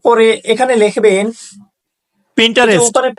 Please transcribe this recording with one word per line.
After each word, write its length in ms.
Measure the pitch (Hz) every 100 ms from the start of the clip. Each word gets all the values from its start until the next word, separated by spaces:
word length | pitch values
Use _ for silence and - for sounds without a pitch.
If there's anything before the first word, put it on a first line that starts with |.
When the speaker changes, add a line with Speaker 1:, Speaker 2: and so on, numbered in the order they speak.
| -
Speaker 1:
পরে 200 | 233 226 214 -
এখানে 200 | 220 254 233
লিখবেন 420 | 208 214 214 190 214 226 - 202 - _ _ _ _ _ _ -
Speaker 2:
Pinterest। 480 | 226 233 226 185 233
Speaker 1:
উপরে 200 | 254 254